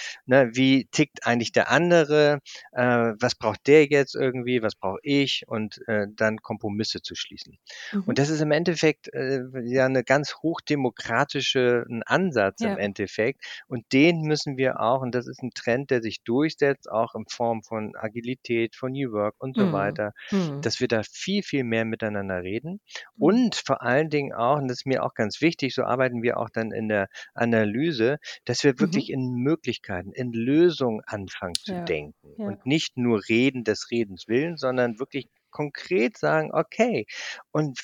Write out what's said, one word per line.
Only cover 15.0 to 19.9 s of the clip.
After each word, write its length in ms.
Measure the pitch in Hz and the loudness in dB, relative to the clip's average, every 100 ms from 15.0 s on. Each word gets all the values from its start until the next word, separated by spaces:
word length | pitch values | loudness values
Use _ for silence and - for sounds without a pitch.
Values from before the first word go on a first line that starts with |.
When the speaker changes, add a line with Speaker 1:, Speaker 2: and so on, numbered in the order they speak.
Speaker 1:
und 140 | 127 123 | 0 -4
das 100 | 123 | -4
ist 140 | 127 | -8
ein 100 | 123 - | -10 -6
Trend, 340 | - 123 143 | -2 -2 0
der 120 | 127 | 0
sich 200 | 113 - | 0 -6
durchsetzt, 680 | - 123 156 - 139 139 - | -2 0 0 2 0 0 -4
auch 240 | 107 117 110 | -2 -2 -6
in 100 | 110 | -12
Form 340 | - 117 113 | -4 -2 -2
von 320 | - 110 107 - | -6 -8 -8 -8
Agilität, 800 | 110 117 117 127 - 117 113 - | -8 -8 -8 -10 -4 -2 -2 -4
von 160 | 131 | -6
New 220 | 135 131 | -4 -4
Work 220 | 104 104 - | -2 -2 -4
und 160 | 131 170 | -6 0
so 120 | 190 | 2
Speaker 2:
Mhm. 40 | |
Speaker 1:
weiter, 420 | 98 101 | 2 0